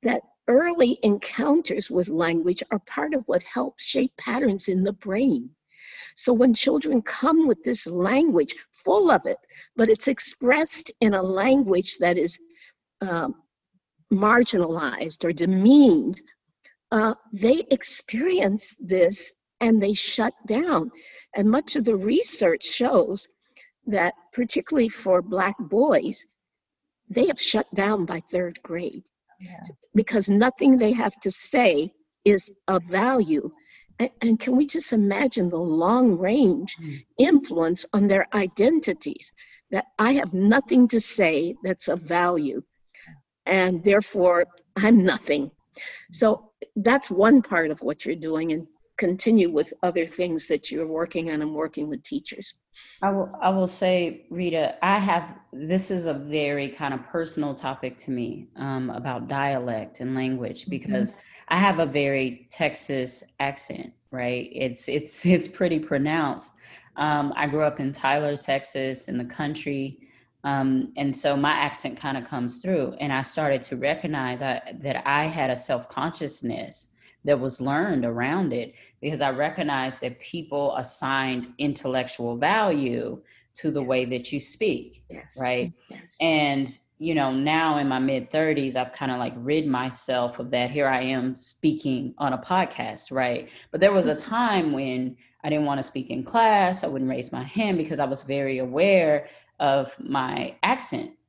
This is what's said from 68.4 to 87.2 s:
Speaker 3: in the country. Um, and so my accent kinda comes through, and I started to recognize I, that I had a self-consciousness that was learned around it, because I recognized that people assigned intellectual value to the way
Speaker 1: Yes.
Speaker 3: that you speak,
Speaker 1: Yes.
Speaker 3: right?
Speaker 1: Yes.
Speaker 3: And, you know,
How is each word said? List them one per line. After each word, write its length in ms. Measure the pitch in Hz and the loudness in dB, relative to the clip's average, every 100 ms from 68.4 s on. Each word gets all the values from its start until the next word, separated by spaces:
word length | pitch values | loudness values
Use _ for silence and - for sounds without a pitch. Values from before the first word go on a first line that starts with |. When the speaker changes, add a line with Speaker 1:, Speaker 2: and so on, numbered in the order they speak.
| - 139 139 135 131 131 - | -4 -4 -4 -6 -6 -6 -8
Speaker 3:
in 60 | 123 | -8
the 120 | 123 - | -8 -6
country. 440 | 147 151 - 139 135 135 - _ _ _ | -6 -6 -6 -6 -8 -12 -20 _ _ _
Um, 480 | 139 139 135 131 - - | -4 0 2 0 -2 -4
and 140 | 143 135 | -4 -2
so 140 | 151 139 | 0 2
my 180 | 147 151 143 | 2 2 -2
accent 340 | - 135 120 | -4 -10 -8
kinda 220 | 143 135 | -6 -6
comes 300 | 123 135 120 - | -6 -6 -6 -6
through, 320 | 185 180 131 - | -2 -2 -2 -4
and 120 | 143 | -4
I 100 | 135 | -4
started 380 | 135 - 151 135 135 | -4 -2 0 -2 -4
to 60 | 127 | -4
recognize 640 | 135 156 170 151 127 123 | -2 -2 -4 -4 -4 -4
I, 120 | 139 123 - - 139 | -4 -6 -8 -10 -6
that 100 | 127 | -4
I 200 | 135 143 156 160 | 0 0 0 -2
had 120 | 131 | -2
a 60 | 123 | -4
self-consciousness 1300 | - 127 - - 156 - 147 - 120 - - - - _ _ _ | -4 -6 -4 -6 -6 -6 -10 -8 -8 -8 -10 -16 -20 _ _ _
that 160 | - 143 | 0 0
was 200 | 131 131 | 0 -6
learned 440 | 131 147 196 147 | -4 -2 0 -2
around 480 | 120 117 127 170 175 | -2 -4 -4 -2 -2
it, 220 | 120 113 - _ _ | -4 -8 -14 _ _
because 220 | 143 151 | -8 -2
I 80 | 139 | -2
recognized 720 | 131 151 - 151 139 131 131 | 0 -4 -2 -4 -2 -4 -6
that 180 | 127 123 | -10 -10
people 560 | - 175 156 143 143 - | -14 -12 -8 -4 -2 -4
assigned 760 | 123 - 135 135 131 123 120 - | -8 -8 -4 -2 -2 -4 -8 -6
intellectual 800 | 143 139 135 127 127 - 120 120 | -6 -4 -4 -4 -4 -6 -8 -2
value 840 | 147 214 214 151 131 120 117 - _ _ _ - | 0 2 0 0 -2 -4 -6 -10 _ _ _ -8
to 140 | 160 | -4
the 120 | 143 | -4
way 180 | 127 131 | -2 0
Speaker 1:
Yes. 80 | 123 | 0
Speaker 3:
that 220 | 127 120 | -6 -6
you 80 | 143 | -10
speak, 640 | - - 220 135 - - _ | -10 -4 -2 -2 -8 -20 _
Speaker 1:
Yes. 260 | - - - | -20 -18 -6
Speaker 3:
right? 320 | 127 123 123 - _ | -2 -2 -4 -8 _
Speaker 1:
Yes. 280 | - - - | -20 -20 -2
Speaker 3:
And, 580 | 165 156 147 139 131 - _ _ | 2 2 2 0 -4 -8 _ _
you 160 | 160 | -2
know, 180 | 151 | 0